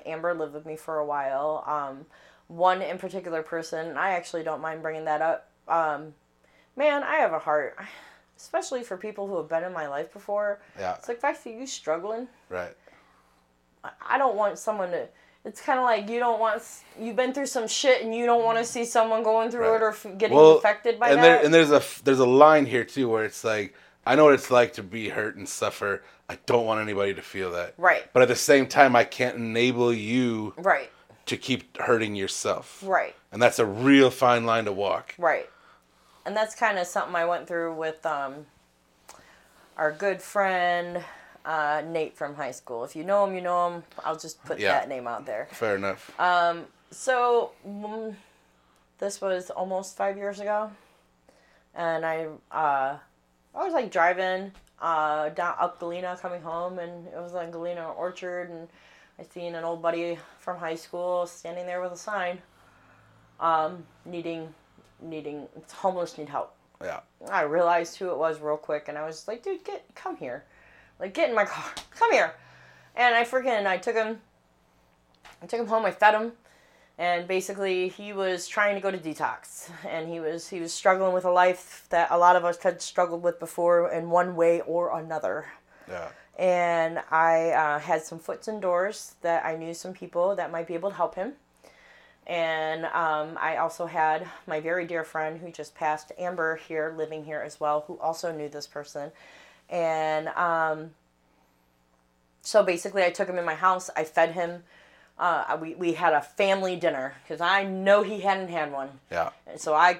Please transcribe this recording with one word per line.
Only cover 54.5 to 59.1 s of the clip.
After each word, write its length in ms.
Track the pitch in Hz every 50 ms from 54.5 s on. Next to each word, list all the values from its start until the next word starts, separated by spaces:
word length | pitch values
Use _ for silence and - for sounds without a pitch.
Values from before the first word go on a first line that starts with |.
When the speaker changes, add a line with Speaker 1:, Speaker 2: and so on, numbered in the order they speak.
| 190 - _ _ _ -
Speaker 1:
uh, 480 | - 165 165 156 151 151 151 151 151 156
down 260 | 160 - 175 175 - -
up 200 | 175 175 175 -
Galena 380 | 180 170 170 180 180 180 180 180
coming 200 | - 185 180 175
home, 380 | 156 165 160 170 175 180 185 180
and 280 | 175 170 175 175 170
it 100 | 180 -
was 180 | 165 175 175 175
on 160 | 180 170 165
Galena 400 | 170 165 165 175 175 175 165 160
Orchard, 580 | - - 165 180 180 - 185 180 180 180 175 170
and 180 | 170 165 165 170 _ _ - - - - _ _